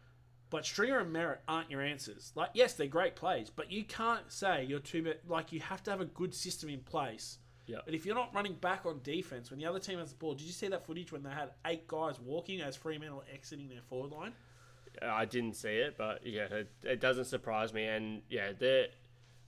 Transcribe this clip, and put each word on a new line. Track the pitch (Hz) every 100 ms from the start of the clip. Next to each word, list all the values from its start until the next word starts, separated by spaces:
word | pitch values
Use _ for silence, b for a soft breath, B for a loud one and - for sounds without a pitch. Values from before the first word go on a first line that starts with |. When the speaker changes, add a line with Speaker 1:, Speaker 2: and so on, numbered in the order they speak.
| b b b - -
Speaker 1:
But | 156 -
Stringer | - 240 262
and | 175
Merritt | 160 165 135 -
aren't | 165 160
your | 139
answers. | 139 143 110 101 - 156
Like, | 170 214
yes, | 240
they're | - 143
great | 160 180 -
plays, | 170 147 107
but | - 151
you | 202
can't | 214 - 226 220 -
say | - 196 160
you're | 131 143
too, | 143 165
be-, | 165 156 170
like, | 165 160
you | 160
have | - 190
to | -
have | 196
a | 165
good | - 180
system | - 180 175 151
in | 139
place. | 127 160 131 110 - - B B -
Speaker 2:
Yep. | 113 -
Speaker 1:
And | 156
if | 180
you're | 233
not | 240
running | 202 202
back | 156 180 190 170
on | 147
defense, | 135 165 175 123 117
when | 135
the | 160
other | 185
team | 190 180
has | 160
the | 131
ball, | 160
did | 139 160
you |
see | 175 202
that | 180 -
footage | 165 175
when | 147
they | 139
had | 143 139 - 165
eight | 165 -
guys | 156 156 139
walking | 120 160 170 190
as | 143 -
Fremantle | 160 151 151 139 135
exiting | 139 - 147 139
their | 120 120
forward | 127 139
line? | 151 202 233 B B B B - - 117
Speaker 2:
I | 110 110
didn't | 123 113 101
see | 110 110
it, | 143 139
but | 110 101 -
yeah, | 107 98
it, | 104 104 -
it | - 123
doesn't | 131 127 123
surprise | 127 117 110 110
me. | 107 110
And | 110 107 107 -
yeah, | 113 98 98
they're, | 127 131 117 - - b b b